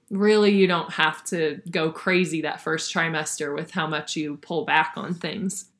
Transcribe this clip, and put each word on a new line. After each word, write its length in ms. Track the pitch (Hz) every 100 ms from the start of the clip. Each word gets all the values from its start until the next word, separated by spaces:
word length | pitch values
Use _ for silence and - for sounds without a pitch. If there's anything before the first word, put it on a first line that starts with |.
| -
really 420 | 196 208 214 208
you 160 | 202 185
don't 260 | 170 156
have 320 | - 156 156 -
to 340 | 175 156 143 175
go 200 | 175 160
crazy 500 | 156 - 180 175 160
that 200 | 147 147
first 320 | - 160 -
trimester 600 | 185 165 160 156 - 147
with 180 | 147 170
how 160 | 185 160
much 280 | 151 151 165
you 220 | 151 143
pull 260 | - 170
back 300 | 143 151 151 -
on 200 | 151 175
things. 500 | 160 - 190 - -